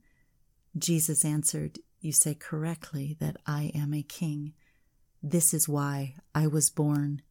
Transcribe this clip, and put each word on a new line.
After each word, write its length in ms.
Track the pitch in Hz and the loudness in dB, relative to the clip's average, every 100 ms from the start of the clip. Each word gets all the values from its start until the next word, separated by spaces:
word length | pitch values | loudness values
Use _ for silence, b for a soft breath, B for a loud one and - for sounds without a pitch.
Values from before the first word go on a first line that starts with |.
| _ _ _ _ _ _ _ - | _ _ _ _ _ _ _ -4
Jesus 480 | - 165 160 156 | 2 2 2 2
answered, 560 | 156 151 147 151 151 - - _ | 2 2 0 -2 -6 -8 -20 _
"You 120 | 156 | -2
say 220 | - 156 | 2 2
correctly 800 | 147 - 156 160 160 - 143 143 151 | -2 -6 -4 -4 -6 -8 -6 -6 -4
that 180 | 151 - - | -4 -4 -4
I 200 | 147 151 151 | -4 -2 -2
am 180 | 147 | -2
a 80 | 147 | -2
king. 540 | 135 - 165 147 147 - _ _ _ _ _ - | -4 -4 -4 -4 -8 -12 _ _ _ _ _ -10
This 320 | 151 175 - | 0 2 4
is 140 | 156 - | 2 2
why 460 | 147 143 139 139 147 - | 0 0 -2 -6 -8 -4
I 140 | 151 156 | 2 4
was 240 | 151 147 | 4 2
born 500 | - 147 147 143 143 - | 2 2 2 0 -4 -8